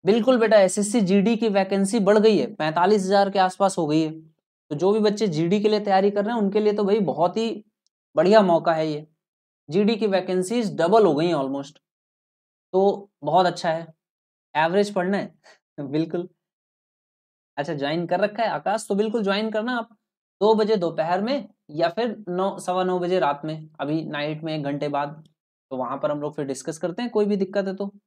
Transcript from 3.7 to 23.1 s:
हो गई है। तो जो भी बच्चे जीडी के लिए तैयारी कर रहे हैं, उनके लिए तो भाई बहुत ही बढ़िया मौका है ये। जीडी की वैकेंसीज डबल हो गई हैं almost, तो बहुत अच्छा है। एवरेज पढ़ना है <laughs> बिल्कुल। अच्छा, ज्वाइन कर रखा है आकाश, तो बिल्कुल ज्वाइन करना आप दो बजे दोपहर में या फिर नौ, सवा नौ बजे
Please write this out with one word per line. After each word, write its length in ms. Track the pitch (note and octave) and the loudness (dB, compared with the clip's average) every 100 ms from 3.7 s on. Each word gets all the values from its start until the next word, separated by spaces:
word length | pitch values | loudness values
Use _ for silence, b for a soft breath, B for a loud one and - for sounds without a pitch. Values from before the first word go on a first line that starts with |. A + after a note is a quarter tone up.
| F#3 | 0
हो 80 | D#3 | 0
गई 140 | D#3 | 0
है। 200 | D#3+ D#3+ - _ _ _ _ | 0 -6 -18 _ _ _ _
तो 60 | D3+ | -2
जो 160 | F#3 | 0
भी 60 | G#3+ | 2
बच्चे 300 | G#3 G#3 A3 | 2 0 -2
जीडी 320 | D3+ E3+ G#3 | 0 0 2
के 80 | G#3 | 2
लिए 120 | G#3+ | 0
तैयारी 300 | G#3 F#3+ G3+ | 2 2 2
कर 140 | G3+ | 0
रहे 100 | G3+ | -2
हैं, 80 | A#3+ | 0
उनके 180 | G3 G#3 | 0 2
लिए 120 | G#3+ | 0
तो 120 | G#3 | 0
भाई 160 | G3+ A3 | 0 0
बहुत 360 | F3 C3 F3 G3 | 0 0 0 0
ही 280 | A3+ G#3 - _ _ _ _ - | -4 -6 -14 _ _ _ _ 0
बढ़िया 260 | F3 A3 | 6 6
मौका 300 | F#3+ E3 E3 | 6 2 2
है 160 | D#3+ D#3 | 0 -2
ये। 180 | D3+ D#3 _ _ _ _ _ - | -4 -10 _ _ _ _ _ -4
जीडी 260 | E3 G#3 A3 | 0 2 0
की 100 | G#3+ | 0
वैकेंसीज 720 | F#3+ F3+ F#3 F3+ A#3+ G#3 D3 | 0 0 -2 -2 -2 -4 0
डबल 300 | E3 A3+ F#3+ | 4 6 6
हो 80 | |
गई 120 | C#3+ E3+ | 4 0
हैं 80 | |
almost, 420 | D#3 C3+ C#3 C#3 _ _ _ _ _ _ _ _ _ _ | 0 -4 -6 -10 _ _ _ _ _ _ _ _ _ _
तो 380 | F#3 G3 - - _ | 2 2 0 -10 _
बहुत 220 | D3 E3+ F3+ | 0 2 2
अच्छा 240 | F3 F3 | 0 -4
है। 240 | D#3+ E3 _ _ _ _ _ _ D3 | -4 -8 _ _ _ _ _ _ 0
एवरेज 380 | D#3+ F#3+ G3+ | 2 2 0
पढ़ना 220 | G3+ F3+ G3+ | -2 -2 -2
है 180 | C3 _ b b | -6 _ b b
<laughs> 220 | _ - | _ -14
बिल्कुल। 480 | C#3 D3 D#3+ F3 F3+ _ _ _ _ _ _ _ _ _ _ _ _ - | -6 -4 -2 -6 -8 _ _ _ _ _ _ _ _ _ _ _ _ -10
अच्छा, 180 | D3+ | -8
ज्वाइन 320 | D3+ C#3 D#3+ E3+ | -4 -4 -4 -2
कर 140 | F3+ | -2
रखा 220 | G3+ G#3 | -2 -2
है 60 | A3 | -4
आकाश, 380 | D3 F#3 G#3+ - | -4 -4 -4 -4
तो 60 | |
बिल्कुल 280 | G3 A3 A#3 | -2 0 -2
ज्वाइन 280 | G3 G3 A3 | -2 -2 -2
करना 260 | G#3+ A3+ B3 | -4 -4 -6
आप 120 | A3 _ _ _ _ _ | -8 _ _ _ _ _
दो 140 | G3+ | 2
बजे 220 | G#3+ G#3+ A3 | 4 2 0
दोपहर 460 | E3+ D#3 D#3+ F#3 | 0 -2 -2 -2
में 260 | A3 C#4+ G3 _ - | -2 -4 -6 _ -12
या 180 | D3+ E3 | -2 -2
फिर 360 | F#3+ A#3+ G#3 F#3+ | 0 -4 -6 -8
नौ, 300 | F3+ G3 F#3+ | -4 -4 -4
सवा 260 | - F3+ | -4 -2
नौ 140 | F#3 F3+ | 0 -2
बजे 200 | F3 | 0